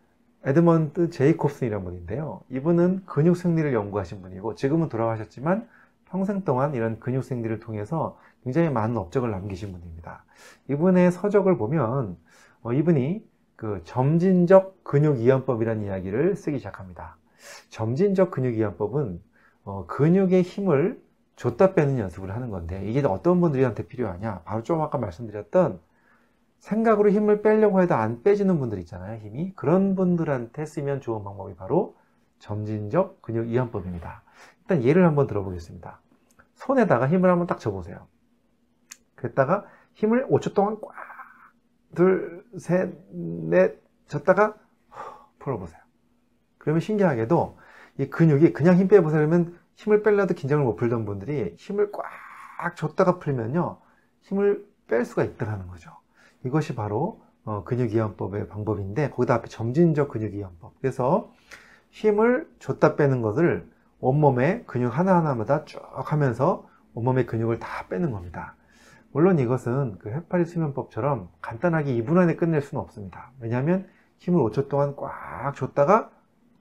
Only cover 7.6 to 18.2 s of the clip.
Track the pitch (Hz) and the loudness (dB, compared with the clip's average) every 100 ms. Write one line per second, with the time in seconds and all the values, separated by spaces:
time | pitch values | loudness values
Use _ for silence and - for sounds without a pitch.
7.6 | - 107 104 160 110 - _ _ 127 135 | -6 -8 -6 -4 -6 -8 _ _ -4 -2
8.6 | 165 123 110 117 87 139 123 95 98 95 | 0 0 -2 -2 -4 -4 -2 -4 -8 -10
9.6 | 101 90 85 82 85 87 _ _ - - | -10 -12 -16 -16 -16 -20 _ _ -20 -18
10.6 | - 143 180 180 180 175 208 202 190 175 | -8 0 4 6 4 4 2 2 4 2
11.6 | 107 160 113 139 107 87 _ _ _ _ | 0 0 0 -2 -4 -8 _ _ _ _
12.6 | 113 127 160 156 131 214 - _ _ - | -2 0 2 2 0 -4 -10 _ _ -10
13.6 | 110 98 - 123 135 165 185 180 175 190 | -8 -8 -4 0 2 4 4 4 6 6
14.6 | 190 - - 143 151 131 117 131 - 113 | 6 -4 -2 2 2 4 4 2 0 -2
15.6 | 113 110 101 95 92 110 170 196 - 139 | -2 -2 -4 -6 -4 -2 -2 -2 -4 -6
16.6 | 101 - 95 85 85 - _ _ - - | -8 -14 -16 -16 -18 -20 _ _ -20 -20
17.6 | _ - 110 131 202 190 | _ -6 -4 0 2 2